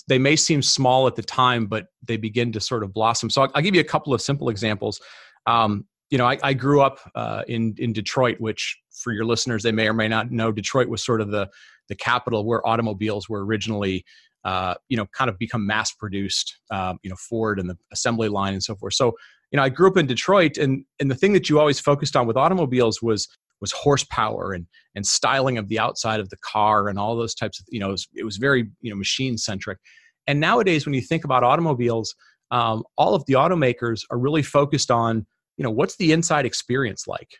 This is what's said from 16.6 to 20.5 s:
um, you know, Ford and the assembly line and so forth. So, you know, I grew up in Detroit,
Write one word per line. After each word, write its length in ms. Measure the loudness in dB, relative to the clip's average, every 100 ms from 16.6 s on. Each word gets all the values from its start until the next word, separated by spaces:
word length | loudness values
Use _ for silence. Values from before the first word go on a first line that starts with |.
| -10
um, 280 | -6 -6 -6
you 60 | -10
know, 60 | -14
Ford 420 | -8 -4 -2 -2
and 120 | -4
the 80 | -8 _
assembly 340 | -4 -2 0 -2
line 260 | -2 -2
and 80 | -4
so 140 | -6 -8
forth. 180 | -6
So, 220 | 0 0 -2 -10 _ _
you 60 | 0
know, 60 |
I 60 | 0
grew 200 | 4 4
up 80 | 4
in 80 | 2
Detroit, 520 | 0 2 4 4